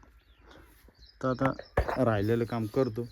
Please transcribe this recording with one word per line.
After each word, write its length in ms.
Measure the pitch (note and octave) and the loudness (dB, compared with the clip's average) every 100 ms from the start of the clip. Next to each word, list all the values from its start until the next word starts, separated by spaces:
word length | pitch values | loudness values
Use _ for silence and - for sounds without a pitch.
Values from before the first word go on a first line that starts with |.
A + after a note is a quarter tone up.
| - - _ _ - - - - - _ - - | -20 -20 _ _ -20 -20 -20 -20 -20 _ -20 -8
तर 80 | C3 | -4
आता 760 | B2+ C3+ - - - - - | 0 -2 -2 -4 -2 0 2
राहिलेलं 420 | B2 G#2+ G2+ A#2 A#2 | 2 2 2 2 0
काम 200 | A#2 A2 C3+ | -2 -2 0
करतो, 320 | B2 A2+ A#2+ | 0 0 -8